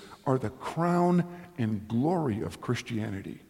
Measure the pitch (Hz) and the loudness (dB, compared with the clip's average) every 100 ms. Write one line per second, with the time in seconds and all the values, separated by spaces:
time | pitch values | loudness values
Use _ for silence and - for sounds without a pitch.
0 | - - - 127 110 - - 156 175 175 | -14 -6 0 0 0 -6 -6 0 2 4
1 | 175 175 170 - - - 110 107 92 117 | 6 4 2 -4 -12 -4 -2 -2 -2 0
2 | 147 180 143 104 - - - 120 - 113 | 2 2 0 -2 -4 -4 -4 -4 -2 -4
3 | 107 98 80 - | -4 -6 -10 -14